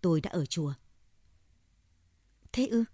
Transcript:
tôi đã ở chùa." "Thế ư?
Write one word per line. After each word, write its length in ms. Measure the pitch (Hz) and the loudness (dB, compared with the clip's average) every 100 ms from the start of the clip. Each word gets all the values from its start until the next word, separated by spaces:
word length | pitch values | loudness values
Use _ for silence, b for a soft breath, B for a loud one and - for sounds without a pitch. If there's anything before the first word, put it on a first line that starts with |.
tôi 200 | 180 160 | 2 2
đã 80 | - | 0
ở 140 | 175 143 | -4 -2
chùa." 280 | - 151 135 _ _ _ _ _ _ _ _ _ _ _ _ _ _ _ _ - | -2 -4 -6 _ _ _ _ _ _ _ _ _ _ _ _ _ _ _ _ -8
"Thế 160 | - 262 | -2 2
ư? 160 | 233 226 | 2 0